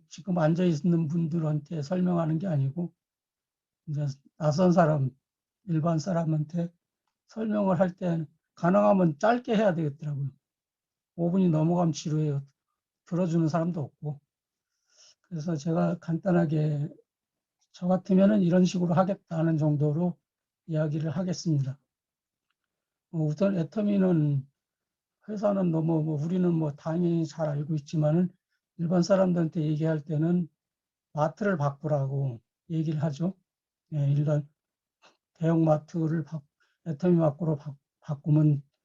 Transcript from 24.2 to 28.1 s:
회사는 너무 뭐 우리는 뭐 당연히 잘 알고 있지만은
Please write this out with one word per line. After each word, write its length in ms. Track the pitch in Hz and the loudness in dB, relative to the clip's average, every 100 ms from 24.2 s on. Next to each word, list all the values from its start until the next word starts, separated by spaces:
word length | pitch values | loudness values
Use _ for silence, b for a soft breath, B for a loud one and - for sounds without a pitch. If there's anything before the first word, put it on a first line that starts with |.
| 147 139 - _ _ _ _ _ _ _ - | 2 -2 -4 _ _ _ _ _ _ _ -12
회사는 420 | 214 208 196 180 | -2 0 0 0
너무 320 | 160 160 160 | 0 0 0
뭐 200 | 156 151 | 0 -2
우리는 300 | 160 185 175 | -2 0 2
뭐 200 | 165 156 | 0 -2
당연히 540 | 143 160 165 175 170 156 | -6 -6 -2 0 0 -2
잘 220 | - 151 | -4 -4
알고 260 | 147 147 156 | -4 -4 -6
있지만은 520 | - 160 151 | -4 0 2